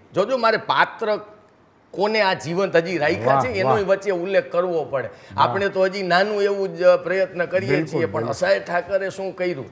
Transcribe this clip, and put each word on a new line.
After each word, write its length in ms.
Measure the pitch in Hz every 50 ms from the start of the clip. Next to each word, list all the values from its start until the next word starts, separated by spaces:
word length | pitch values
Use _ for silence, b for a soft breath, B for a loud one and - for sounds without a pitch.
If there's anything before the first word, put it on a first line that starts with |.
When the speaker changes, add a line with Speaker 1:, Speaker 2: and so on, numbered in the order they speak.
| - _ -
Speaker 1:
જોજો, 240 | 160 202 220 269
મારે 200 | 254 226 226 220
પાત્ર 600 | 202 - - 131 143 - - - - 226 208 214 208 - - - - - _ _ _ _ _ _ _ _ _
કોને 300 | - 170 190 214 220 220
આ 120 | 202 190 185
જીવંત 420 | - 131 147 170 180 196 185 -
હજી 220 | 170 165 180 185
રાખ્યા 360 | 156 147 156 120 - 110 254 269
Speaker 2:
વાહ, 100 | 269 -
Speaker 1:
છે, 40 |
એનોય 240 | 254 226 190 190 -
Speaker 2:
વાહ. 100 | 254 214
Speaker 1:
વચ્ચે 300 | 196 185 196 190 190 202
ઉલ્લેખ 400 | 185 170 170 196 196 180 170 175
કરવો 320 | 175 175 180 185 170 160 143
પડે. 240 | 123 131 131 117
Speaker 2:
વાહ. 400 | 104 - - - - 98 - 147
Speaker 1:
આપણે 220 | - - 196 202 196
તો 140 | - 185 185
હજી 200 | 190 185 202 190
નાનું 380 | 175 170 180 196 214 214 202
એવું 360 | 202 202 202 196 196 185 170
જ 80 | 170 180
પ્રયત્ન 600 | 180 180 170 - 165 180 190 190 - 147 170 170
કરીએ 240 | - 175 185 196 139
Speaker 2:
બિલકુલ, 160 | 143 151 160
Speaker 1:
છીએ, 200 | 156 160 147 -
પણ 60 | -
Speaker 2:
બિલકુલ. 180 | - 156 151 -
Speaker 1:
અસાય 300 | 139 - 180 175 196 196
ઠાકરે 500 | - - 175 175 175 185 196 190 190 185
શું 260 | - - 190 190 175
કર્યું? 300 | 185 185 180 170 135 117 92